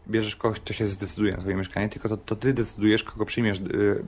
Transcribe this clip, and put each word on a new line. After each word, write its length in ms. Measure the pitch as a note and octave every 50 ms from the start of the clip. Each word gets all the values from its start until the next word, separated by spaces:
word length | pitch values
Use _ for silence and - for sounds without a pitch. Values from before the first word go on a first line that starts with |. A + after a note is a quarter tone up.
| - -
bierzesz 280 | G#2+ A2 G#2+ G#2 -
kogoś, 240 | - - A2+ G#2+ -
kto 120 | - - G#2
się 160 | - A2+ G2+
zdecyduje 440 | G2 G2 G2+ F#2 - - G#2+ G2+ F#2
na 60 | -
twoje 180 | F2+ G2 F#2+
mieszkanie, 320 | F#2+ F#2+ - - F#2+ G2+ G#2+
tylko 200 | - - - A2
to, 80 | G#2+
to 200 | G2+ - - A2+
ty 160 | G#2 A2+ C3 C3+
decydujesz, 520 | A#2+ A2+ - - - G2+ G#2+ G#2+ A2 -
kogo 220 | - - A2 G#2+
przyjmiesz, 340 | - - - A#2+ A2 G2+ F2+
y, 440 | G2 - - G2 G#2 G2+ G2+ - -